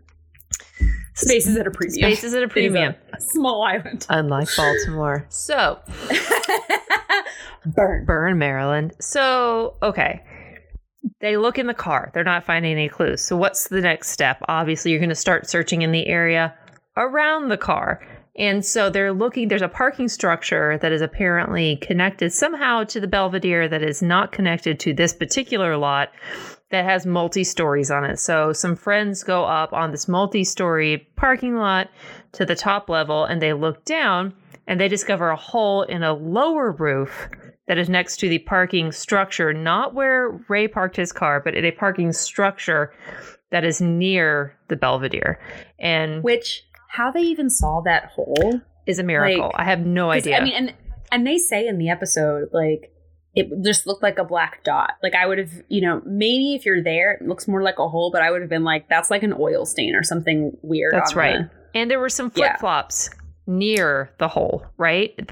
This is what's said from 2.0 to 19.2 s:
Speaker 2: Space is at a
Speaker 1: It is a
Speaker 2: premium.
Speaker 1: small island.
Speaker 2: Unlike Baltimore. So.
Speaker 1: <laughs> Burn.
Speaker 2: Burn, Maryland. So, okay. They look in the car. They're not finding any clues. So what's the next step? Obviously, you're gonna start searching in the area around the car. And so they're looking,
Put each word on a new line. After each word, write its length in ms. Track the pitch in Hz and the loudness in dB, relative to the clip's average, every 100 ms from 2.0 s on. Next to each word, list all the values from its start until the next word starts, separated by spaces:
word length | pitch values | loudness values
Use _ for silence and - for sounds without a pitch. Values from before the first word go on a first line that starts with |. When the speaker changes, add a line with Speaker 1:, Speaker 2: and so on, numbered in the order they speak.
| 202 | 2
Speaker 2:
Space 120 | 214 | 2
is 100 | 233 247 | 0 -2
at 60 | |
a 20 | |
Speaker 1:
It 20 | 247 | 0
is 40 | |
a 40 | |
Speaker 2:
premium. 420 | 220 196 180 151 - - - | 0 2 2 0 -2 -12 -12
Speaker 1:
small 440 | - 320 262 214 | -4 0 0 0
island. 420 | 214 190 160 - - | 0 -2 -4 -12 0
Speaker 2:
Unlike 420 | 160 151 139 156 - | 0 2 0 0 2
Baltimore. 680 | 147 147 139 156 151 143 - | 2 2 -2 -2 -2 -2 -4
So. 500 | - - 294 180 - - | -10 -4 2 2 0 -10
Speaker 1:
<laughs> 1800 | - - 294 - - - 370 - 415 - 415 - 403 381 - - - 160 | -12 -4 -2 0 -2 0 -2 0 -2 0 -2 0 -2 -2 -12 -18 -10 -4
Burn. 400 | 160 196 170 - | 2 2 2 2
Speaker 2:
Burn, 320 | 160 170 180 | 2 2 2
Maryland. 560 | 143 135 139 147 156 - | 2 2 0 0 -2 -6
So, 800 | - 285 269 254 240 226 226 - | -4 2 2 4 2 0 -2 -2
okay. 380 | 208 196 147 - - - - - _ - - _ 254 - | -2 0 0 -2 -12 -20 -20 -20 _ -20 -20 _ -10 -6
They 180 | 208 214 | -2 0
look 200 | 226 247 | 0 0
in 100 | 240 | -4
the 60 | |
car. 380 | 233 180 139 - | -4 -2 -2 -2
They're 100 | 165 | -2
not 200 | 170 175 - | 0 0 0
finding 260 | 165 165 | 0 0
any 140 | 156 151 | 0 -2
clues. 320 | - 170 - | 0 0 0
So 140 | - 180 | -2 2
what's 320 | 196 - - | 2 0 -4
the 140 | 185 | 0
next 280 | 180 160 - | 0 0 -4
step? 280 | - 139 135 - | 0 0 0 -2
Obviously, 440 | 160 160 160 170 | 0 0 0 0
you're 80 | 156 | 2
gonna 160 | 170 156 | 0 0
start 340 | - 180 - | 0 0 0
searching 320 | 175 165 170 | -2 0 0
in 100 | 160 | 2
the 140 | 165 - | 0 0
area 460 | 170 170 165 165 165 - - _ - | 0 2 2 0 -4 -20 -20 _ -2
around 520 | 254 285 302 311 277 | 0 2 2 0 0
the 80 | 196 | -2
car. 440 | - - - - - - - - | 0 -2 0 -4 -8 -20 -20 -4
And 260 | 208 196 196 | 0 0 0
so 240 | 226 196 | 0 2
they're 220 | 196 196 | 2 0
looking, 380 | 190 | 0